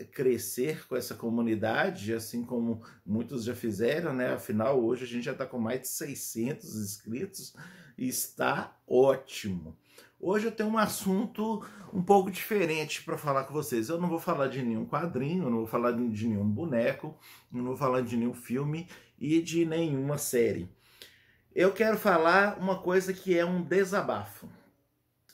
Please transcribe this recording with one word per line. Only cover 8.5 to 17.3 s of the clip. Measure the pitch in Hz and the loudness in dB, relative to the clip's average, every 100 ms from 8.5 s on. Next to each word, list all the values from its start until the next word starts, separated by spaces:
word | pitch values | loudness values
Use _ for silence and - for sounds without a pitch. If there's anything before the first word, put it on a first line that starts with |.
| 139 - - - | -2 -4 -12 2
ótimo. | 123 135 131 - - 104 90 80 - _ - - _ | 6 6 4 -2 -8 -6 -4 -6 -14 _ -20 -20 _
Hoje | - 214 226 | -2 0 0
eu | |
tenho | 220 214 | -2 0
um | 220 | 2
assunto | 208 - 190 190 233 - 220 220 - - - | 0 0 0 0 0 -2 -4 -4 -6 -16 -8
um | 196 | 0
pouco | 180 202 190 | 6 6 6
diferente | 185 - 208 170 156 151 - | -2 -2 2 2 0 -2 -6
pra | - 156 | -6 -4
falar | 151 135 | 0 0
com | 135 | 0
vocês. | 143 147 117 113 | -2 0 0 0
Eu | 170 | 0
não | 175 | 0
vou | 165 | 0
falar | 180 147 135 | 0 0 0
de | 123 | 0
nenhum | 123 110 - | -2 -2 -2
quadrinho, | 147 170 127 139 180 | -4 -2 -2 -2 0
eu | 147 | 0
não | 113 | 0
vou | 110 | 0
falar | 123 120 | 0 2
de, | 113 120 | 0 -2
de | 104 113 | -2 0
nenhum | 104 104 | 0 2
boneco, | 104 170 120 120 143 151 151 - | 0 0 0 0 -2 -8 -14 -20